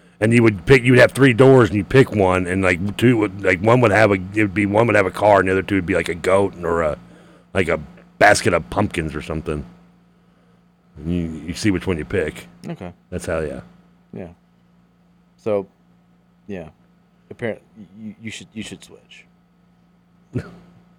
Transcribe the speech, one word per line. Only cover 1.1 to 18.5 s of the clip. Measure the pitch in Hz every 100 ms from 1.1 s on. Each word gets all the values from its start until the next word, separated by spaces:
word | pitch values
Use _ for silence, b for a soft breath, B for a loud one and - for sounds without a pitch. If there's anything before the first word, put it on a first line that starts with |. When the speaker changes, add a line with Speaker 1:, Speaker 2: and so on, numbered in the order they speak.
Speaker 1:
three | - 135
doors, | 107 131 131 110
and | 101
you |
pick | 92 131 135
one, | 104 95 92 90
and, | 92
like, | 95 90 98 98
two | 117 120
would, | 104 98
like, | 95 92
one | 104 123
would | 120
have | 101 110
a, |
it | 101 92 104
would | 107
be, | 92
one | 104 104 117
would | 104
have |
a | 95
car, | - 101 101
and | 92
the |
other | 95
two | 92
would | 98
be, | 87
like, | 87 85
a |
goat | 85 80 95 98 90
or | 85 85
a, | 80 71 - b b b b
like, | 95 82
a | 80 71 - - -
basket | 104 104 110
of | 87 -
pumpkins | - 104 - 78
or | 73
something. | 71 78 78 76 - - _ _ _ _ _ _ _ _ _ _ _ -
And | 76
you, | 87 82 80 78
you |
see | 87 107
which | 92 -
one | 87
you | 76
pick. | 98 78 - - _ -
Speaker 2:
Okay. | 165 90 - _
Speaker 1:
That's | 90 -
how, | 82
yeah. | 78 65 - _ _ _ _
Speaker 2:
Yeah. | - 90 87 _ _ _ _ _ _ _ _ _ _
So, | - 101 95 _ _ _ _ _ _ _ -
yeah. | 95 78 _ _ _ _ _ -
Apparent-, | 107 117 101 _ - 90 98
you, | 110 98
you | 113
should, | - 92